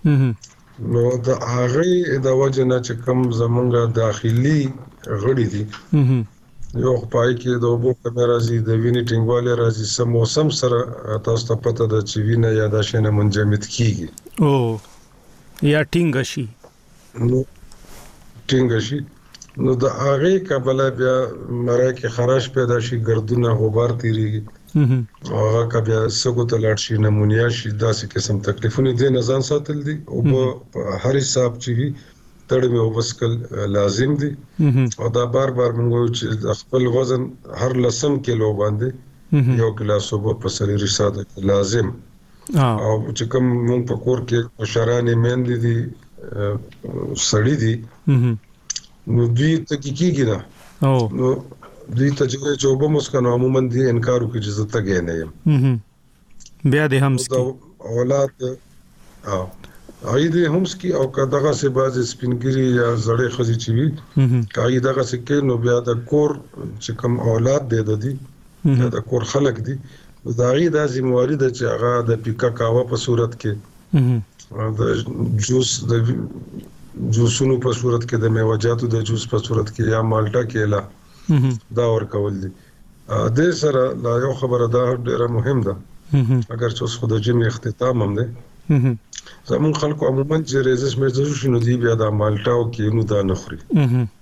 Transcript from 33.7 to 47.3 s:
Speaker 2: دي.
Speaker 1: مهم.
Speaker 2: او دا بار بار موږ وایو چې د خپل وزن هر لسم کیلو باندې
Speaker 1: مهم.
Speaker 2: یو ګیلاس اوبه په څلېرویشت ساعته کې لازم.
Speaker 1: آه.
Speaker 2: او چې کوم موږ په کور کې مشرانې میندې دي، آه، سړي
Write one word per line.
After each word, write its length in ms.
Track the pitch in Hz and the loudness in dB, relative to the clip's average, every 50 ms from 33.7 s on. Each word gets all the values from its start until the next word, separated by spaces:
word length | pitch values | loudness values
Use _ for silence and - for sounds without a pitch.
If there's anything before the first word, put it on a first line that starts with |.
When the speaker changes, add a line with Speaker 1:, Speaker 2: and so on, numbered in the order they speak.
| 101 104 101 101 98 107 131 135 151 | 0 2 2 2 2 0 0 0 0
Speaker 2:
دي. 200 | 143 143 147 147 - - - - - | 0 -2 -4 -6 -8 -16 -18 -4 0
Speaker 1:
مهم. 300 | 160 143 120 131 131 120 - - | 2 2 4 2 2 0 -2 -4
Speaker 2:
او 100 | 113 117 | -4 -2
دا 160 | 110 123 120 | 0 0 0
بار 260 | 120 117 131 135 135 | 2 0 0 0 0
بار 200 | 127 123 123 120 | 0 0 0 0
موږ 200 | 113 117 117 120 | 0 0 0 2
وایو 160 | 117 120 120 | 2 2 2
چې 180 | 117 120 - 113 110 113 107 110 | 0 0 -2 -4 -4 -4 -2 -2
د 80 | 110 104 | -4 -4
خپل 340 | - - - - 131 127 | -4 -6 -2 0 2 2
وزن 420 | 123 117 127 131 123 131 123 127 - - - - - - - | 2 2 0 0 0 0 -2 -2 -6 -10 -14 -18 -16 -6 -4
هر 160 | 117 127 127 | -2 0 0
لسم 420 | 127 123 120 113 - - 147 143 127 | 2 2 2 0 0 0 0 0 0
کیلو 340 | - - 120 110 110 107 107 | 0 -2 0 2 2 0 0
باندې 360 | 101 104 107 104 104 117 131 127 - - - - - - - | 0 0 0 0 -2 -2 -4 -4 -8 -18 -20 -20 -20 -4 0
Speaker 1:
مهم. 260 | - 147 131 127 127 | 2 2 4 4 2
Speaker 2:
یو 180 | 120 117 110 107 110 | 2 2 0 0 -2
ګیلاس 340 | 110 104 107 101 101 - - | -2 0 0 0 0 -2 -4
اوبه 200 | 104 101 110 107 | -2 0 -2 -2
په 160 | - - 95 | -2 -4 -6
څلېرویشت 480 | - - 107 101 101 101 101 95 - | -2 -2 0 0 0 0 0 0 0
ساعته 240 | - 107 101 98 101 | 0 0 0 0 -4
کې 240 | 98 - - - 95 | -10 -10 -10 -4 0
لازم. 460 | 98 101 101 101 95 110 120 104 90 - - - - - - - - - - - - - | 2 2 2 2 2 0 0 0 0 -4 -10 -16 -20 -20 -20 -20 -20 -20 -20 -12 -2 0
Speaker 1:
آه. 220 | 160 135 123 113 107 110 | 2 2 2 2 0 0
Speaker 2:
او 280 | 107 107 110 113 - | 0 0 0 -2 -4
چې 120 | 113 - 113 113 | -6 -6 -6 -2
کوم 140 | - 131 127 127 120 123 120 | 0 0 2 2 2 0 0
موږ 200 | 117 123 123 123 | 0 0 0 0
په 80 | 123 131 | -2 -4
کور 240 | 113 - 123 123 113 117 | -2 0 0 0 0 0
کې 100 | - 117 120 117 117 _ - | -2 -2 -2 -2 -4 _ -8
مشرانې 560 | 110 104 110 117 113 113 120 123 120 117 117 113 117 | -6 -2 0 0 2 2 2 2 2 2 2 2 2
میندې 320 | 120 123 127 127 120 123 117 117 | 2 2 0 0 0 0 0 2
دي، 120 | 120 117 117 - - - - - - - - - | 0 0 0 -2 -6 -10 -16 -20 -20 -20 -18 -16
آه، 360 | - 101 104 104 101 104 - - - - - - - - - - - - | -10 -6 -4 -4 -2 -4 -4 -8 -12 -20 -16 -14 -10 -8 -8 -8 -6 -6
سړي 400 | - - - | -4 -2 0